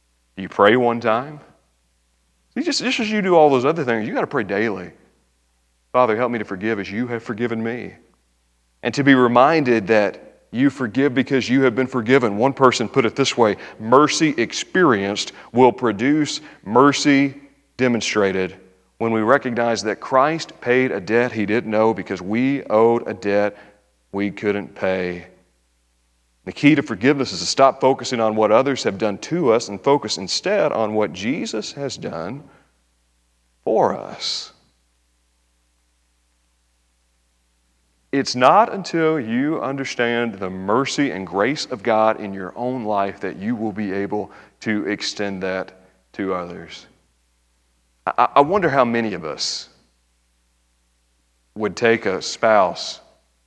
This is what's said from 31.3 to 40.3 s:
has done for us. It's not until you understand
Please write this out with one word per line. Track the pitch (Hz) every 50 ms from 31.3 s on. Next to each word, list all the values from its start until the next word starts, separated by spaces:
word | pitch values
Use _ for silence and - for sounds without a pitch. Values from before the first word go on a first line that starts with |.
| 143 175 220 226 - 220 202 -
has | - 143 143 131 - 120
done | - - 85 82 82 92 123 143 147 - _ _ _ _ _ _ _ _ _ _ _ _ _ _ _ _ _ _ _ _ _ _ _
for | - 226 220 160 104 - 64
us. | 50 50 - - - - - - - - - _ _ _ _ _ _ _ _ _ _ _ _ _ _ _ _ _ _ _ _ _ _ _ _ _ _ _ _ _ _ _ _ _ _ _ _ _ _ _ _ _ _ _ _ _ _ _ _ _ _ _ _ _ _ _ _ _ _ _ _ _ _ _ _ _ _ _ _ _ _ _
It's | - 139 131 - -
not | 123 127 135 165 202 226 240
until | - 196 175 - - 170 160 156 160 156
you | 117 110 113 123 135 147 160 -
understand | - 127 139 139 135 - - - 120 120 120 117 120 117